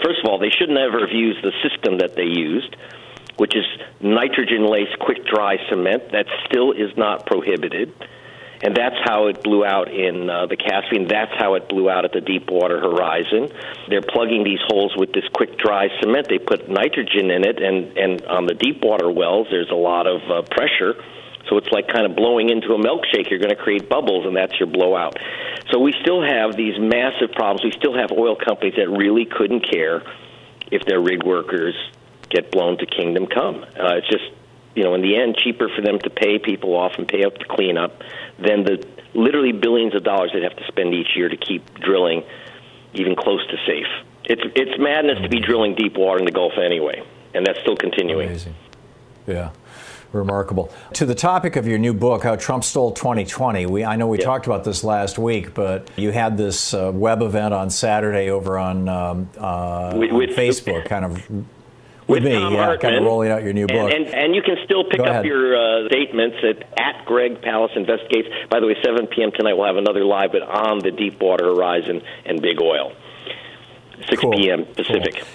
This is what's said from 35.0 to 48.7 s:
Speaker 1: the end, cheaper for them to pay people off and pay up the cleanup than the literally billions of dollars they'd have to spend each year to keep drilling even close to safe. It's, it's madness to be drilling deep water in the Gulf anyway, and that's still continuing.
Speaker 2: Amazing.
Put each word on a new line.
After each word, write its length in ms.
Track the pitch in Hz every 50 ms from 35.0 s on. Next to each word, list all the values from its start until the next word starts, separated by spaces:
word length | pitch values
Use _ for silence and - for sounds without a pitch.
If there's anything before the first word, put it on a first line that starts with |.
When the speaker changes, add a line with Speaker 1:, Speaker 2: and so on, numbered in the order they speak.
Speaker 1:
the 140 | 92 98 101
end, 220 | 113 127 117 110
cheaper 320 | - - 123 113 - 117 107
for 120 | - -
them 180 | 104 104 101 98
to 100 | - -
pay 280 | - - 107 104 104
people 380 | 104 - 110 98 95 - 95 87
off 180 | 87 90 92 -
and 100 | - 92
pay 160 | - - 98 98
up 140 | 98 -
the 80 | - -
cleanup 560 | - - - 98 92 87 82 87 90 - - - - - - - - -
than 280 | - 92 104 104 104 98
the 200 | 95 98 90 - - - - - - -
literally 400 | 113 113 131 147 147 135 127 113
billions 420 | 101 117 117 117 120 113 110 95
of 80 | 101 87
dollars 280 | 104 98 98 90 87 -
they'd 100 | 95 85
have 120 | 90 -
to 80 | - -
spend 260 | - - - 92 87 87
each 220 | 87 82 - -
year 140 | 90 87 85
to 80 | 80
keep 420 | 80 - - 95 82 - - - -
drilling 440 | - 95 95 92 90 85 82 82 80 - - - - - - - - - - - - - -
even 220 | 101 92 92 92
close 300 | - - - 101 - -
to 100 | - - - -
safe. 220 | 98 82 76 - - - - - - - - -
It's, 180 | - 117 - - 117 -
it's 220 | 127 135 131 131
madness 420 | - 143 143 147 156 151 147 135 95
to 80 | 92 87
be 100 | 123 117
drilling 360 | 104 101 117 113 110 104 92
deep 220 | 110 110 98 -
water 220 | 98 95 95 95 92
in 60 | 92
the 60 | 87
Gulf 220 | 82 92 90 82 -
anyway, 440 | 104 90 87 87 82 76 73 69 - - - - - - - -
and 120 | 92 92
that's 140 | 98 92 -
still 160 | - 120 107
continuing. 500 | - - 90 - 101 92 85 80 80 76
Speaker 2:
Amazing. 280 | 87 87 85 90 87 82 - - -